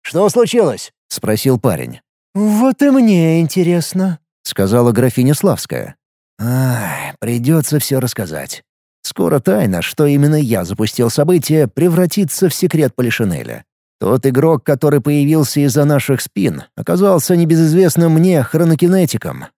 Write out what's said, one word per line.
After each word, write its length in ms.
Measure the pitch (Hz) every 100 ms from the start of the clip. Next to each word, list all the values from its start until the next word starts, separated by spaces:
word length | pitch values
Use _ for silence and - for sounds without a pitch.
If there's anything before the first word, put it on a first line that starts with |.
«Что 280 | - 160 202
случилось?» 640 | 233 226 240 185 104 - _ _
спросил 520 | - - 110 139 123
парень. 400 | 127 82 62 60 _ _ _
«Вот 480 | 190 214 208 254 -
и 80 | 285
мне 500 | 269 233 185 165 165
интересно», 800 | 165 185 175 175 160 185 190 165 _ _
сказала 500 | - - 95 117 120
графиня 420 | 113 123 120 127
Славская. 600 | 147 196 123 - 62 50 - _ _ _ _
«Ай, 720 | 110 127 131 120 98 - 73 -
придётся 580 | 110 120 120 165 143 151
всё 220 | - 131
рассказать. 640 | 127 - 92 78 67 - _ _ _ _
Скоро 360 | - - 175 147
тайна, 420 | 147 202 151 90
что 240 | - - 147
именно 300 | 143 143 156
я 280 | 135 110
запустил 460 | 87 98 110 - 117
события, 560 | - 147 180 - 156 143
превратится 800 | - 175 165 180 - 185 - 185
в 60 |
секрет 400 | - 185 170 139
Полишинеля». 720 | - 123 - 110 80 57 57 - _ _ _
Тот 240 | 95 127 135
игрок, 380 | 127 160 160
который 360 | - 139 151 143
появился 600 | 131 147 143 160 135 -
из-за 240 | 143 123
наших 380 | 143 143 - 131
спин, 420 | - - 165 76 -
оказался 640 | - - 175 196 180 - 180
небезызвестным 760 | 165 160 160 165 185 165 170
мне 280 | 160 180 170
хронокинетиком. 1000 | 120 160 170 156 175 190 170 110 87 65 67